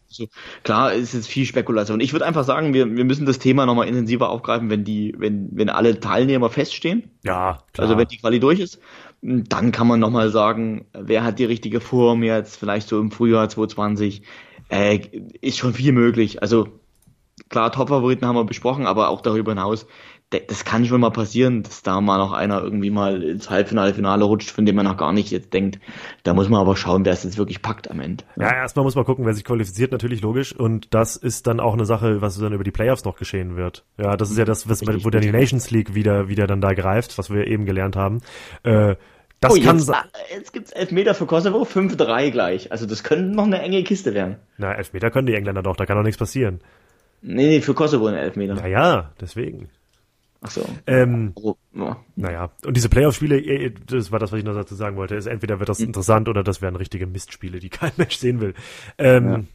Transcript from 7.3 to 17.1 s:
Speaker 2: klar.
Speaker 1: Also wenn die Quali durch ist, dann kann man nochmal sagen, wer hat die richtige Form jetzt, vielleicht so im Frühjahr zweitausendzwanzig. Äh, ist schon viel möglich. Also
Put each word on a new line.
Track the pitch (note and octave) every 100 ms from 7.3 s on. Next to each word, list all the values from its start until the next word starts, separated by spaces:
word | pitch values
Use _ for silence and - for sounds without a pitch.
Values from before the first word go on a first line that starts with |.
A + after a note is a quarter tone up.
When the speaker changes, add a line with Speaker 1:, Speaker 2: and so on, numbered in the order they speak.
| F2+ F#2 F#2 _
Speaker 2:
klar. | - A2
Speaker 1:
Also | A2
wenn | A2+
die | A2+
Quali | A2+ A#2+
durch | C3 F#3
ist, | F3 - - - - _
dann | - B2 - A2+ A#2+
kann | A2 A#2
man | A#2
nochmal | A2 A#2+ A2
sagen, | A2 G#2+ A2+ A2+ G#2+ -
wer | - G2+ A2
hat | A#2 G2+
die | A#2
richtige | A#2 A2 A2+
Form | - B2+ A#2+ A#2
jetzt, | A2+ A2 G#2 -
vielleicht | G#2 G#2 G#2
so | G#2+
im | G#2+
Frühjahr | - A#2 A2+ G#2+
zweitausendzwanzig. | A2 A2 - G#2 G#2 G#2 G2+ - - - - -
Äh, | G2 G2+ G#2 - G#2+ - -
ist | C3+ -
schon | B2
viel | A#2 C#3
möglich. | B2+ A#2+ A2+ G#2+ -
Also | G2+ A2+ G2+ - _ _ _